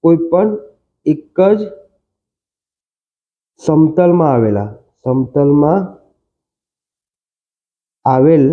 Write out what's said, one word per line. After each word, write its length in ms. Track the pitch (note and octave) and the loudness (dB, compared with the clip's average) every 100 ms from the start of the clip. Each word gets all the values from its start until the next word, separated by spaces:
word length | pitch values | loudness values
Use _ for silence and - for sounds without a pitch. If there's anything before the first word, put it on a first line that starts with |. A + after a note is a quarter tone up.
કોઈ 180 | E3 E3 E3 | 2 0 0
પણ 180 | F3 G#3+ G#3 - _ _ _ - | -2 -2 -4 -12 _ _ _ -4
એક 320 | D3+ - - F#3+ G#3 | -4 -6 -2 0 0
જ 20 | G#3+ - _ _ _ _ _ _ _ _ _ _ _ _ _ _ _ _ _ _ | -4 -14 _ _ _ _ _ _ _ _ _ _ _ _ _ _ _ _ _ _
સમતલમાં 680 | - D#3 D#3+ D#3 F3 F3 D#3 | -2 2 2 2 0 2 0
આવેલા, 380 | B2+ A2 G#2 G#2 G#2+ _ _ | 0 0 -2 -6 -12 _ _
સમતલમાં 800 | B2+ B2+ B2+ C#3+ C#3+ C#3+ D3 F#3+ F#3 - _ _ _ _ _ _ _ _ _ _ _ _ _ _ _ _ _ _ _ _ | -6 -4 -4 -2 0 2 0 -2 -4 -14 _ _ _ _ _ _ _ _ _ _ _ _ _ _ _ _ _ _ _ _
આવેલ 400 | B2+ C3 C#3+ D#3+ C3+ | -2 2 2 4 2